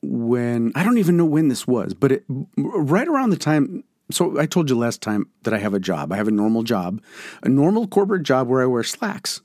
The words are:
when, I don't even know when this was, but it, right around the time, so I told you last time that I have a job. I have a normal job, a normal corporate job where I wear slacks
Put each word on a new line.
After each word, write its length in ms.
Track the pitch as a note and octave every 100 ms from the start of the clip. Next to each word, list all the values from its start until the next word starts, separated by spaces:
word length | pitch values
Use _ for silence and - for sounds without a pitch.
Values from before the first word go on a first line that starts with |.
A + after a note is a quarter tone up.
when, 680 | C#3+ B2+ A#2 B2 A#2+ A#2+ A2+
I 80 | B2+
don't 140 | F#3 A#3+
even 220 | F3+ F3
know 80 | E3
when 220 | D3+ D#3+
this 180 | A#2+ -
was, 260 | A#2+ F#2+
but 180 | F#2+ C#3
it, 140 | C3+ - C3 - -
right 500 | - A3 D3 F3 D#4+
around 220 | D4 B3+
the 80 | F3
time, 480 | - D3+ C#3 F#3+ - _ _
so 300 | - F3 C#3
I 60 | D#3+
told 240 | - D#3
you 80 | B2
last 240 | A#2 A2
time 260 | - G#2 G2+ _
that 100 | -
I 60 | G#2+
have 160 | G#2
a 40 | G2
job. 320 | F3+ G2+ D3
I 60 | F#2
have 100 | G#2+
a 40 |
normal 320 | A2 G#2+ A2+
job, 400 | A2+ A2+ F2+ G2+ _ - - -
a 80 | -
normal 360 | C3+ D3+ G#3+ A3
corporate 360 | G3+ G3 F#3+
job 260 | D#3 C3 B2+
where 140 | C3
I 20 |
wear 180 | B2+ B2
slacks 600 | A2+ - A3 - - -